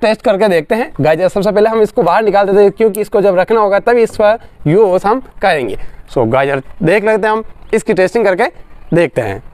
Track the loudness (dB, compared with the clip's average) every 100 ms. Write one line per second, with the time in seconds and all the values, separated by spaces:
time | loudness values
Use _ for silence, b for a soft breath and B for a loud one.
0 | -2 0 0 2 2 0 0 -4 -4 -2
1 | 0 0 0 0 0 2 2 0 -2 0
2 | 0 2 2 0 2 4 2 2 0 -2
3 | -2 0 2 2 2 0 2 0 2 2
4 | 0 2 0 0 b -6 0 2 2 2
5 | 0 -2 -6 -4 -2 -2 -4 -6 B B
6 | -6 -2 0 0 0 -4 -8 -4 0 0
7 | 0 0 0 -2 -6 -16 -6 -4 -2 0
8 | 0 0 0 0 -4 -6 -20 -20 -4 0
9 | 0 -2 -6 -8 -14